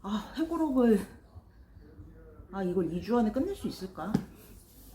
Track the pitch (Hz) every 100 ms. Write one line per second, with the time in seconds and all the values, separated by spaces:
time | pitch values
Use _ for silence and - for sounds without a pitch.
0 | 190 208 - - 320 330 311 262 240 202
1 | - - - - - - - - - -
2 | - - - - - 190 185 180 165 175
3 | 180 240 214 262 349 392 - - 185 156
4 | 170 220 - - - - - - -